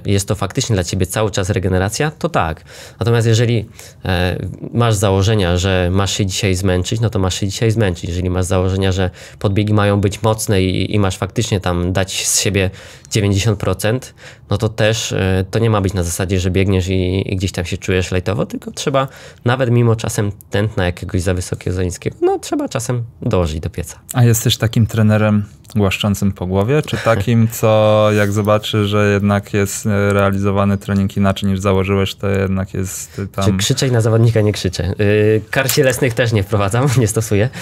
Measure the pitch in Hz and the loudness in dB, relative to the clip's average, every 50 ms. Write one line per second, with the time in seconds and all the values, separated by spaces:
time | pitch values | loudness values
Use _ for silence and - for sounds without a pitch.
0 | - - 98 98 - - 104 - - 95 - 135 113 - 113 92 87 - - 95 | 0 0 0 0 0 -2 -4 -4 -4 -4 -4 -4 -2 0 0 -2 -2 -2 -2 -2
1 | 92 - - 110 110 101 95 104 95 90 101 95 90 95 92 92 95 104 - - | -2 -2 0 -2 -2 -2 -2 -2 -2 -2 -2 -2 0 0 0 2 0 0 -2 -2
2 | 147 156 - - - - - 135 90 80 78 - - - - - - - - - | -2 -4 -2 -4 -6 -2 -2 0 -2 -2 -4 -8 -12 -18 -20 -20 -20 -20 -8 -4
3 | 107 113 117 120 110 117 113 110 123 117 120 110 - - - - - - - - | 0 2 2 2 2 2 2 2 2 2 0 -2 -2 -6 -12 -20 -20 -20 -20 -10
4 | - 92 92 87 90 90 - - - 92 - - - - - 117 117 113 107 95 | -6 -4 -2 0 0 0 -2 -4 -6 -8 -10 -10 -12 -6 -2 0 2 2 2 2
5 | 110 101 95 98 95 113 113 107 92 85 90 87 90 98 95 92 90 87 90 98 | 2 2 2 4 2 2 2 2 2 2 2 2 2 2 2 2 2 2 2 0
6 | 98 98 - - 107 95 92 - - 98 92 90 98 98 90 90 90 - 113 113 | 0 -2 -2 -2 -4 -4 -2 -2 -2 0 0 0 0 0 0 0 0 -2 -2 -2
7 | 117 101 - 104 92 92 90 - 104 98 - - 120 113 104 113 110 95 87 - | -2 -2 0 0 0 0 -2 -2 -4 -4 -2 0 0 0 2 2 2 0 0 -2
8 | - 87 85 90 90 90 87 92 92 87 95 92 92 95 95 95 98 95 92 98 | -6 -6 -4 -2 -2 -2 0 -2 0 0 0 0 2 2 0 0 0 0 2 0
9 | 92 90 - - - - - - - 104 98 104 104 107 104 104 101 101 101 101 | 0 -2 -4 -8 -16 -20 -12 -4 -2 0 0 0 0 2 2 2 4 2 2 2
10 | 98 101 98 - - 110 110 113 - - 107 95 95 92 92 104 95 - 101 104 | 2 0 -2 0 0 0 0 0 0 0 0 2 2 2 0 -2 -2 -2 0 0
11 | 101 95 - - 101 92 - - 110 - 113 92 - 90 87 87 87 90 90 98 | 0 0 -2 -4 -6 -6 -4 -4 -2 -2 -2 -2 -2 -2 -2 0 0 0 0 -2
12 | 95 - - - - - - - - 104 92 98 95 92 92 - - - - - | -2 -2 -4 -6 -4 -2 -2 0 0 0 2 2 0 0 -2 -8 -16 -20 -20 -20
13 | - - - 113 98 101 98 98 92 113 101 104 - 104 - - - 104 117 127 | -14 -4 -2 0 2 2 2 2 2 0 0 0 -2 -4 -4 -2 -2 -2 -2 -2
14 | - - - - - - - - - - 101 98 110 110 110 - 110 107 113 113 | -4 -10 -18 -20 -20 -20 -20 -20 -8 -6 -4 -2 -2 -4 0 0 2 2 2 0
15 | - - 104 98 95 95 95 92 95 95 - 110 113 113 110 101 95 95 92 95 | -2 -4 -2 -2 0 0 2 0 0 0 0 0 0 2 2 2 0 0 0 -2
16 | 85 85 85 - 98 87 98 92 87 95 87 95 95 101 98 92 87 92 95 92 | -2 -4 -4 -4 -4 -2 -2 0 0 0 0 2 2 2 2 2 2 0 0 0
17 | 92 90 92 95 - - 98 92 98 92 - 95 87 - 98 90 - - 95 92 | 0 0 0 -2 -2 -2 -2 -2 -2 -4 -4 -4 -6 -6 -6 -6 -2 0 0 0
18 | 90 - 92 92 87 - 101 131 180 190 - 269 - 220 - - - 151 135 135 | 0 0 -2 -4 -2 -2 -2 -2 -4 -4 -6 -10 -12 -12 -12 -6 -6 -2 0 0
19 | 135 131 - - - - - - - 120 123 123 135 117 120 120 120 117 110 113 | 0 -2 -6 -14 -20 -20 -20 -4 -2 0 0 2 2 2 4 4 4 4 2 0
20 | - - - - 104 101 - - - - - 101 104 104 - 98 92 87 87 - | -2 -4 -2 -2 -2 -2 -4 -8 -12 -4 -2 -2 -2 0 0 0 0 -2 -2 -4
21 | 92 90 98 92 85 95 92 90 - - - - - - 90 92 92 90 87 - | -8 -4 -4 -2 0 0 -2 -2 -4 -6 -8 -6 -4 -4 -4 -2 -2 -4 -4 -6
22 | - - - - 349 359 392 359 - - 339 294 294 262 - 127 113 - - 120 | -8 -8 -4 -2 0 0 0 -2 -4 -4 -4 -4 -4 -4 -6 -6 -4 -4 -4 -4
23 | 117 - - - - 123 101 92 87 76 78 80 80 87 - - 78 - - - | -4 -8 -12 -6 -4 0 0 2 0 0 -2 -4 -6 -6 -6 -6 -8 -10 -12 -18
24 | - - - 131 120 117 113 110 - 123 - - 113 110 - 123 113 - - 113 | -16 -4 2 4 4 4 4 4 2 0 0 0 0 0 2 2 2 2 2 2
25 | 107 107 107 107 107 107 104 104 101 - - - - - - 110 101 95 - - | 2 4 4 4 4 2 2 0 0 -4 -10 -20 -20 -6 -2 0 2 2 0 0
26 | - 104 98 - 101 98 95 - 90 90 95 98 98 117 143 151 147 - - 104 | 0 0 0 0 0 -2 -2 -2 -4 -2 0 0 2 2 2 0 0 -2 -6 -2
27 | - 117 113 104 98 123 117 113 113 113 - - - 110 110 107 107 107 107 107 | 0 2 2 2 2 2 2 4 2 2 0 0 2 2 4 4 4 4 4 4
28 | 107 107 107 107 104 101 101 107 101 104 107 107 107 - - 110 104 101 104 104 | 4 4 4 2 2 2 0 0 2 2 2 2 0 0 0 0 0 2 2 2
29 | 104 104 101 98 101 101 101 101 - - - 104 98 98 - - - 117 101 101 | 2 4 2 2 2 2 2 0 0 -2 -2 -2 -2 -2 -4 -6 -4 -2 0 0
30 | 101 101 101 101 101 98 98 98 98 101 98 101 101 101 101 98 - - 101 98 | 0 2 2 2 2 2 0 0 0 0 0 2 2 2 0 0 -2 -2 0 0
31 | 98 95 - 101 101 98 95 - - 98 95 95 95 101 95 95 95 95 101 98 | 0 0 0 0 0 0 0 0 -2 -2 -2 0 0 0 2 2 2 0 0 0
32 | 98 95 - - - 98 98 98 98 95 95 95 95 - - 92 95 95 - - | 0 -2 -4 -6 -4 -2 -2 0 0 0 -2 -2 -4 -4 -6 -6 -6 -6 -8 -10
33 | - - - - 101 95 - - 98 104 95 92 98 - 135 - 147 131 123 117 | -12 -12 -10 -8 -8 -6 -4 -2 0 0 2 0 0 0 0 0 0 0 2 2
34 | 107 117 110 113 113 117 113 110 104 107 101 - - 92 - - 87 87 - - | 2 2 4 4 4 4 4 4 2 2 0 0 -2 -4 -4 -2 -4 -4 -2 0
35 | 107 101 104 107 107 107 110 110 110 - - 143 135 131 - 151 139 131 120 - | 2 2 4 4 4 4 2 2 0 -2 -2 -2 -2 0 0 2 2 2 2 0
36 | 143 127 117 - 127 113 110 107 95 - 113 101 101 98 107 120 135 147 113 135 | 0 -2 0 0 0 0 2 0 0 0 0 0 0 0 0 0 0 2 2 2
37 | 120 107 - 113 107 - 107 98 107 131 - - | 2 2 0 -2 -2 0 0 0 0 0 -2 -8